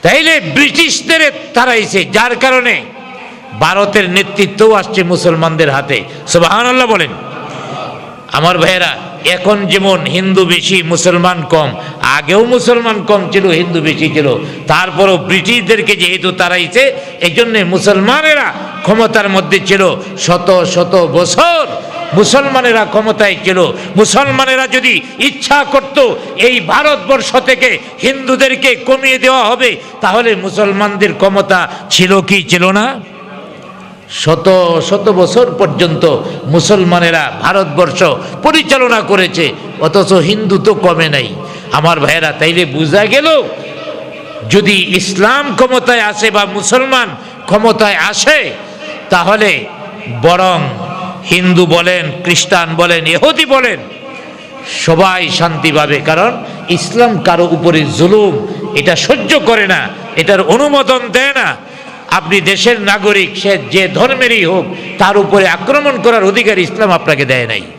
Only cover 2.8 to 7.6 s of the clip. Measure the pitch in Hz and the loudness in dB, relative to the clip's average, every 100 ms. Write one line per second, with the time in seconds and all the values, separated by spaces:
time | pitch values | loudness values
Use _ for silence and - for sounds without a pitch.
2.8 | - - - - - - - 107 160 190 | -6 -18 -18 -18 -18 -20 -16 -2 0 2
3.8 | 202 202 185 180 196 208 190 208 220 208 | 2 0 0 0 -2 -2 -2 2 4 4
4.8 | 180 165 175 175 180 165 165 160 156 135 | 0 -2 0 0 2 2 0 0 0 0
5.8 | 139 123 90 - - 170 170 202 240 254 | -2 -4 -4 -16 -2 2 2 2 2 2
6.8 | 247 208 147 - - - - - | 2 0 -2 -6 -14 -14 -12 -12